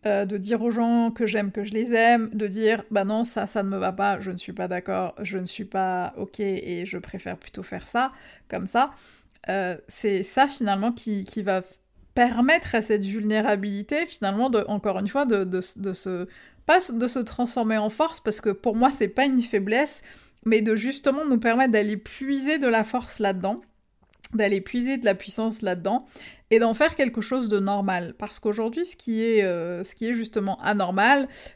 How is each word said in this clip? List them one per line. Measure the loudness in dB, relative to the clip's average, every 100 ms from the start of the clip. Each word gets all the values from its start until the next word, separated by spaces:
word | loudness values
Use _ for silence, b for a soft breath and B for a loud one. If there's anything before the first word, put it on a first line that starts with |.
euh, | 0 0 0
de | -4
dire | -2 -2
aux | 0
gens | 0 2 4 2
que | 0
j'aime, | 0 0 -2
que | -4
je | -4
les | -2 2
aime, | 4 6 6 2
de | -2 -4
dire, « | 2 2 2 0
Bah | 0
non, | 2 0
ça, | 0 -2 -4
ça | -2
ne | -2
me | 0
va | -2
pas, | 0 0 0
je | -4
ne | -8
suis | -10
pas | -6 -4
d'accord, | -4 -4 -4 -4 -6
je | -6 -6
ne | -6
suis | -8
pas | -6 -2 0 0 -4 -6
ok | -10 -4
et | -2 -2 -4 -6
je | -6 -8
préfère | -10 -12 -10 -12
plutôt | -12 -14
faire | -12 -12 -6
ça, | -2 -2 B B B _
comme | -8 -2
ça. » | 0 0 b b b b _ -4
Euh, | -2 -2 -6 -10
c'est | -4 0 0
ça | 0 2 2
finalement | 2 -2 0 0
qui, | -2 -4 -6
qui | -6 -6
va | -2 -2
f-, | -2 -20 _ _ -6
permettre | 2 2 4 4 4 2
à | -2
cette | 2 0
vulnérabilité | 0 -2 0 2 2 0 0 -6 -2 -2
finalement, | -2 -4 -2 0 2
de, | 2 0
encore | -2 -2 -2
une | -2
fois, | 0
de, | 2 2
de | 0 -2
s-, | -4 -6
de | -6
se, | -6 -6 -6 -8 B B B
pas | 4 4
s-, | 4
de | -2 -2
se | -2
transformer | -4 -2 -2 0 0 0
en | 0
force, | 0 -2 0
parce | -4 -2
que | -2
pour | -2 -2
moi | 4 2
c'est | 4 -2
pas | 2 2
une | 2
faiblesse, | 2 0 0 0 0 -2 B B B B 2
mais | 4
de | 4 2
justement | 0 0 0 0 2
nous | 2
permettre | 4 4 4
d'aller | 4 2 -2
puiser | -8 -10 -2 -2 0 2
de | 2
la | 2
force | 2 -4 -4 -2
là-dedans, | 0 0 -2 -4 -10 _ _ _ _ _ -8
d'aller | 0 2 2
puiser | -2 -4 -2 0
de |
la | 2
puissance | 0 -4 -4 -4 -2
là-dedans, | -4 -2 0 -2 -4 B B B _
et | 4
d'en | 4
faire | 4 2
quelque | 2 0 0
chose | -4 -2 0
de | 0
normal. | 2 0 0 -2 -4 -10
Parce | -14 -4
qu'aujourd'hui, | -4 -2 -2 -2
ce | -6
qui | -6 -4 0
est, | 4 4
euh, | 4 0 -4 -6
ce | -8
qui | -6 -4
est |
justement | -2 -2 -2 -2 -2
anormal, | 0 0 0 2 4 4 2 B B